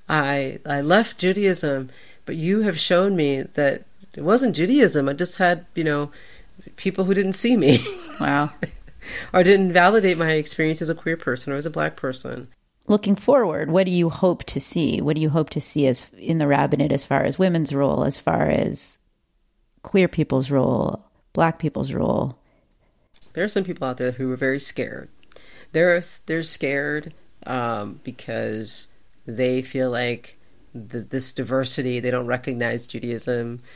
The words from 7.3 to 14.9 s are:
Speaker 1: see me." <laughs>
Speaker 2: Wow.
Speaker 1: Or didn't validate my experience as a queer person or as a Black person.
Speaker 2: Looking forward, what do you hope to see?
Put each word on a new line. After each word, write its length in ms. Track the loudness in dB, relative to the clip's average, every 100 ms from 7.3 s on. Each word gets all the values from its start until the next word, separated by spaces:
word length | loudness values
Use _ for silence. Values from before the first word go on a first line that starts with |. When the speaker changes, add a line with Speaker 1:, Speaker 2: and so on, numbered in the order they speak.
Speaker 1:
see 240 | 0 2 4
me." 240 | 6 4
<laughs> 360 | 2 -8 -14 -4
Speaker 2:
Wow. 320 | 0 0 -2 -4 -10 -10 -20 -18 -14 -14 0
Speaker 1:
Or 100 | 4
didn't 300 | 6 6 6
validate 440 | 6 6 6 4 2
my 160 | 2
experience 480 | 0 -2 -2 0 0
as 80 | -4
a 60 |
queer 220 | -4 -4 -4
person 360 | -4 -4 -4
or 40 | -6
as 100 | -4
a 40 |
Black 260 | -4 -4 -4
person. 520 | -8 -6 -10 -12 -14 _ _ _ 0
Speaker 2:
Looking 300 | 0 2 0
forward, 540 | 4 4 4 -2 0
what 160 | 2 2
do 40 |
you 180 | 2 2
hope 360 | 2 0 0
to 160 | -4 -6
see? 400 | -4 -2 0